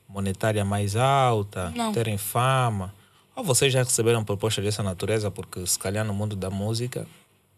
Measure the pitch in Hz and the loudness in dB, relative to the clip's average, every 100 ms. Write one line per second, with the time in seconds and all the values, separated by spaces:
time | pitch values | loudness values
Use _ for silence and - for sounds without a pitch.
0 | - 98 98 95 113 104 98 101 101 107 | -12 -4 -4 0 0 2 2 0 0 2
1 | 131 139 127 113 101 95 90 143 233 104 | 4 4 4 2 0 -4 -6 -4 -2 0
2 | 110 101 - 120 127 131 123 101 92 - | -2 -2 -2 0 2 2 2 0 -4 -10
3 | _ _ _ - 226 120 139 131 123 - | _ _ _ -6 0 4 4 4 2 2
4 | 110 117 104 101 110 107 101 107 101 90 | 4 2 2 0 0 0 -2 -2 -2 -2
5 | 98 110 101 - - - 87 - 95 104 | -2 0 -2 -6 -10 -8 -4 -2 -2 -2
6 | 110 98 104 101 92 98 101 113 123 - | -2 -2 -2 -4 -4 -2 -2 -2 -4 -6
7 | - - _ _ _ | -10 -14 _ _ _